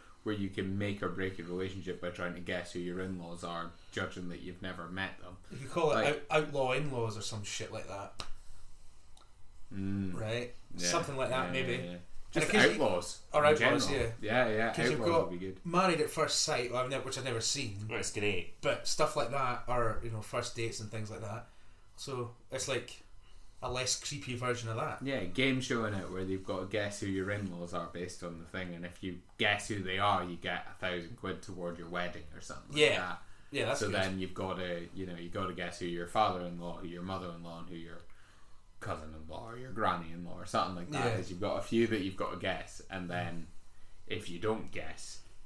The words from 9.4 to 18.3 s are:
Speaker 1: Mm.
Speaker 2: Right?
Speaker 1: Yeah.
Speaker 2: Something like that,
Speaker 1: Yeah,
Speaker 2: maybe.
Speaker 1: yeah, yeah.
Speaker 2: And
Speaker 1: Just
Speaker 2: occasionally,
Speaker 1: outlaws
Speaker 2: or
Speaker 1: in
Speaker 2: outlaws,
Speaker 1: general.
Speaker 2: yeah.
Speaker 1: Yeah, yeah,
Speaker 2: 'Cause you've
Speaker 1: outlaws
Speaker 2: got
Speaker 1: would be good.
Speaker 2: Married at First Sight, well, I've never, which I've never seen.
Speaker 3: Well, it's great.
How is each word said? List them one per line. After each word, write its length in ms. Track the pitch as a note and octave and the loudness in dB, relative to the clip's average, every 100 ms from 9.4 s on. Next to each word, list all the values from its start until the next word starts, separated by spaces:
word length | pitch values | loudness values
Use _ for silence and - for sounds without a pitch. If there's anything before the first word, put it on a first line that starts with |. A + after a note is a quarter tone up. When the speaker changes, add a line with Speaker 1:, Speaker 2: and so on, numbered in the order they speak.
| - - - | -12 -8 -6
Speaker 1:
Mm. 460 | G2 G2 G2 F#2+ F2 | -2 0 0 0 0
Speaker 2:
Right? 320 | G#2+ A#2+ B2 - - - | 0 -2 -2 -8 -6 0
Speaker 1:
Yeah. 120 | - | 2
Speaker 2:
Something 280 | E3+ D#3+ C3 | 2 2 0
like 140 | B2 | 2
that, 160 | B2+ - | 2 2
Speaker 1:
Yeah, 60 | |
Speaker 2:
maybe. 200 | C3 A#2+ | 2 2
Speaker 1:
yeah, 60 | A#2+ F2 | 0 -2
yeah. 40 | F2 - - - | -6 -4 -4 0
Speaker 2:
And 60 | - | 2
Speaker 1:
Just 140 | - | 6
Speaker 2:
occasionally, 200 | G#3 C#3 G3 A#2+ | 10 10 8 4
Speaker 1:
outlaws 320 | F2 - - - | 4 0 -6 2
Speaker 2:
or 100 | D3+ | 6
Speaker 1:
in 80 | D3 | 8
Speaker 2:
outlaws, 320 | D3+ A#2+ D3 - | 10 8 6 4
Speaker 1:
general. 180 | B2 A2+ A2+ | 4 2 0
Speaker 2:
yeah. 260 | G#2+ B2 A#2 | 2 4 6
Speaker 1:
Yeah, 20 | G#2+ | 4
yeah, 160 | A2+ | 2
Speaker 2:
'Cause 180 | A#2 B2 | 4 4
you've 100 | C#3+ | 4
Speaker 1:
outlaws 80 | A#2 E3 | 6 6
Speaker 2:
got 80 | - | 4
Speaker 1:
would 80 | F2 | 0
be 60 | F#2+ | -4
good. 140 | - F3 | -6 2
Speaker 2:
Married 340 | F3 F#3+ D#3 | 4 6 6
at 80 | D3+ | 2
First 320 | D#3+ D3+ - | 2 4 4
Sight, 320 | D#3 C3 B2 | 4 2 2
well, 100 | B2 | 0
I've 60 | C3 | 0
never, 140 | C3 | 0
which 140 | C3 B2+ | -2 -2
I've 60 | |
never 180 | B2+ A2+ | 0 0
seen. 440 | - C#3+ G#2 G2 A2 | 2 0 -2 -4 -4
Speaker 3:
Well, 80 | G#2+ | -2
it's 120 | G2 | -2
great. 480 | - G#2 | 2 2